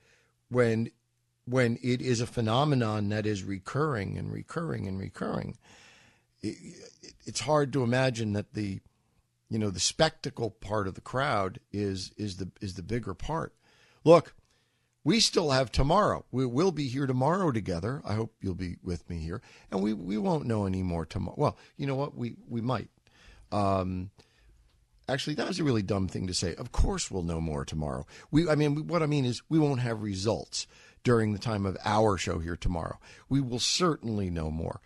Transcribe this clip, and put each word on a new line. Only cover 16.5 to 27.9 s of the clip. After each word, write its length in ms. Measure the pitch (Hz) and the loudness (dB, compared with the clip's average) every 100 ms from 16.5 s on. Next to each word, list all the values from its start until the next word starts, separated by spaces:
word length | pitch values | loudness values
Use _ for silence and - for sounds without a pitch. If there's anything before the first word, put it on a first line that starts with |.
| 123 190 | 2 2
be 160 | 151 139 | 2 -4
here 180 | 131 135 | -2 0
tomorrow 460 | 127 139 190 170 | 2 2 4 2
together. 480 | 113 92 82 101 135 | 0 -2 -2 -2 -6
I 120 | - 104 | -4 -2
hope 180 | 113 - | -4 -4
you'll 140 | 98 87 | -6 -4
be 200 | 87 - | -6 -6
with 260 | 92 - - | -6 -6 -6
me 100 | 85 | -8
here. 220 | 80 107 - - - | -6 -8 -10 -20 -6
And 100 | 196 | -2
we, 120 | 110 | -2
we 240 | 110 170 214 | -2 -4 -2
won't 300 | 196 156 123 | 0 0 0
know 180 | 107 98 | 0 0
any 180 | 95 | 0
more 220 | 92 82 80 | 0 -2 -4
tomorrow. 300 | 95 92 - | -6 -6 -2
Well, 200 | 135 - - - | -2 -2 -18 -8
you 100 | 139 | -4
know 80 | 135 | -4
what? 180 | 143 | -4
We, 220 | 127 120 - - | -6 -8 -10 -8
we 140 | 117 | -4
might. 300 | 120 117 - _ _ _ - - - | -2 -4 -6 _ _ _ -20 -20 -4
Um, 600 | 104 98 95 92 92 92 - - _ _ _ _ _ _ _ - | 0 2 2 0 -4 -6 -14 -20 _ _ _ _ _ _ _ -6
actually, 280 | 135 151 151 | -4 -2 -4
that 120 | - | -4
was 140 | 180 | 0
a 20 | |
really 180 | 147 113 | 2 2
dumb 280 | 95 98 92 | 2 0 0
thing 180 | 113 92 | -2 -4
to 60 | |
say. 220 | 92 - - | -2 -2 -4
Of 180 | 123 | -4
course 360 | - - 190 - | 2 4 2 -2
we'll 140 | 95 | -4
know 160 | 85 80 | -2 -2
more 240 | 80 73 | -2 -4
tomorrow. 420 | 67 78 73 | -4 -4 -4